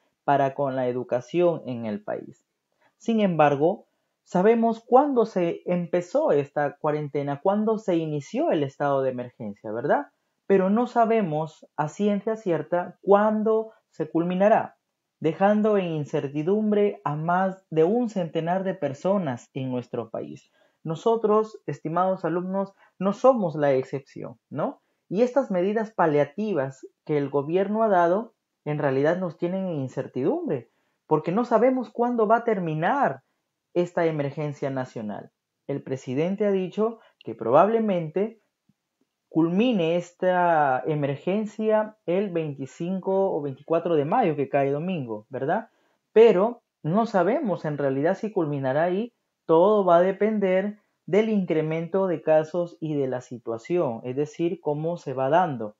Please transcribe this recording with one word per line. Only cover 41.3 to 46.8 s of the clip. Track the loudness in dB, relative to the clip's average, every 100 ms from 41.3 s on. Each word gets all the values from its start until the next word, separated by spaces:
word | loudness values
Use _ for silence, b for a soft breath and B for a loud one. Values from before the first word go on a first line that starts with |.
| -2 -4 -4 0 0 0 -6 -2
el | -2 -2
veinticinco | -4 -4 -8 -12 -8 -6 -4 -2 0 0
o | -2
veinticuatro | -6 -8 -2 -2 2 0
de | 2
mayo, | 0 0 0
que | 0
cae | 0 0
domingo, | -2 -4 -6 -6 -10 -10
¿verdad? | -6 -4 -4 -6 _ _ _ _
Pero | 6 8 6 2 -2 _ _